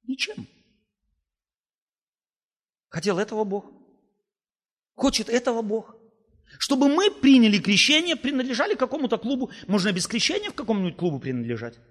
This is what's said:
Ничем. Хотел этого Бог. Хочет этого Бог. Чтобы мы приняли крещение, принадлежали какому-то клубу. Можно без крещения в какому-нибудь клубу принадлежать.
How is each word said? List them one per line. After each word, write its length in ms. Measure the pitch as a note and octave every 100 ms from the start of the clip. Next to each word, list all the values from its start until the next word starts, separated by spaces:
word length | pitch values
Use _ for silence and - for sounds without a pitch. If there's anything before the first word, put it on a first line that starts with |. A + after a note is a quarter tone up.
| A3+
Ничем. 400 | C4+ - G#4+ - _ _ _ _ _ _ _ _ _ _ _ _ _ _ _ _ _ _ _ _ _ _ _ _
Хотел 300 | E3 F#3+ F3+
этого 260 | G#3+ G#3+
Бог. 280 | G#3 G3 - - _ _ _ _ _ _ _ _ _ _ _
Хочет 360 | - C#4 - G#3+
этого 320 | A#3+ B3 A3+
Бог. 340 | G#3+ A3 - - _ _ _ _ _ -
Чтобы 300 | - C#4 C#4
мы 220 | D4+ G4+
приняли 480 | - C4+ C4 A3+ G3+
крещение, 560 | E3 G3+ - D4+ F4
принадлежали 600 | D#4 C4 C#4 B3+ A#3 F#4+
какому-то 440 | - B3+ D4+ B3+ A3
клубу. 320 | A3+ C4+ B3+ - -
Можно 260 | G3+ F#3+
без 140 | F#3 -
крещения 440 | A3 - G4 G#4
в 40 |
какому-нибудь 420 | - A3+ G#3+ F3+ E3
клубу 220 | F3 C#3
принадлежать. 600 | C3 B2+ A#2 A#2 A#2 - _